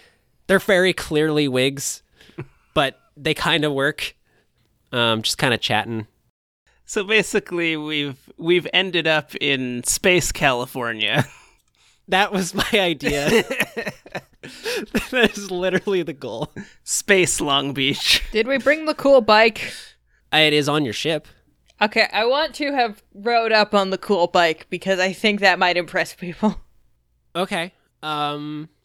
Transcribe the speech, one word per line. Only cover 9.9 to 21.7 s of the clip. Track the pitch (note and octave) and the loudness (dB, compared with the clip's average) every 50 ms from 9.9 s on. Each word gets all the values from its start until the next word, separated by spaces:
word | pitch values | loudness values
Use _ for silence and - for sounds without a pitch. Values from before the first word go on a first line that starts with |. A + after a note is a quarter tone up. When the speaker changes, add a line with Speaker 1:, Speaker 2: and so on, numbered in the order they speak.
| - - - F#3+ F3+ F3 - - | -4 0 2 2 2 2 2 0
Speaker 2:
California. | - - D#3+ C#3 B2+ A#2+ B2 B2 - C3 A#2+ A#2 A2+ A2 G#2+ G2+ A2+ D3 - - | -2 0 0 0 0 0 -4 -6 -6 -6 -6 -6 -4 -2 -2 0 0 0 -2 -2
<laughs> | - - _ _ _ _ _ _ _ _ _ _ _ _ _ - | -6 -20 _ _ _ _ _ _ _ _ _ _ _ _ _ -2
Speaker 1:
That | F#3+ F#3 G#3 F3+ | 2 2 2 2
was | G3+ F#3 F#3+ E3 - | 0 -4 -4 -4 -4
my | G3+ - - - | -4 -4 0 0
idea. | G#3 F#3+ F3 E3 B2+ - - C#3+ C#3+ C#3+ D#3 | 2 2 2 0 -2 -2 -2 -2 0 0 2
Speaker 2:
<laughs> | A#3 A3+ - - C4+ B3 - - - A#3 A3 G#3+ - - - - - - - _ _ _ - B3+ - - - A4 B4 G#4+ A#3 - - A3 - - | 2 2 2 0 -2 -6 -6 -6 -6 -10 -10 -10 -10 -14 -16 -16 -16 -16 -16 _ _ _ -20 -20 -18 -12 -8 -6 -6 -6 -6 -4 -4 -4 -4 -2
Speaker 1:
That | B3+ B3+ A#3 - - | -2 0 0 0 0
is | G#3 G3+ F#3 | -4 -12 -8
literally | F#3 F3 F3+ F#3 F3+ F#3 - G#3 G3 F#3 E3 | -6 -4 -2 0 -2 -2 -2 -2 -2 -2 -2
the | D#3+ D3 | -4 -8
goal. | C#3 C3 A#2+ G#2 A2+ D3+ - - G3+ G3+ - - _ - | -10 -10 -10 -8 -8 -8 -8 -10 -14 -16 -18 -18 _ -12
Speaker 2:
Space | - - - - - G3+ F#3+ F3 - - - | -8 -8 -4 0 2 2 2 2 2 0 -2
Long | - D3 C#3 C#3 C#3 C#3+ C3+ | -2 0 0 0 0 -2 -4
Beach. | C#3 C3+ C#3 C3+ - - - - - - - | -2 -2 -2 -2 -2 0 0 0 0 0 -2
Speaker 3:
Did | - G3+ A3 B3 | -2 -2 0 0
we | C#4 C4 | 0 0
bring | - C4+ D4+ D#4+ D#4 | 2 0 0 0 0
the | D4+ D4+ | -4 -4
cool | - - C#4 C#4 C4 | 0 4 6 6 6
bike? | G#3+ G#3+ G#3+ G#3+ A3+ A3+ A3 - - - - - - - - _ _ _ _ _ _ - - | 6 6 4 6 6 4 2 -2 -10 -12 -12 -14 -18 -20 -20 _ _ _ _ _ _ -2 2
Speaker 1:
Uh, | D#3 | 4
it | D#3 D3+ D3 | 4 6 4
is | D3 C#3+ C#3+ | 4 2 2
on | C#3+ D#3 D3 | 2 0 0
your | A#2 G#2 | 0 -4
ship. | - - D#3 E3 D3+ - - - _ _ _ _ _ _ _ | -4 -4 -2 -4 -4 -6 -10 -20 _ _ _ _ _ _ _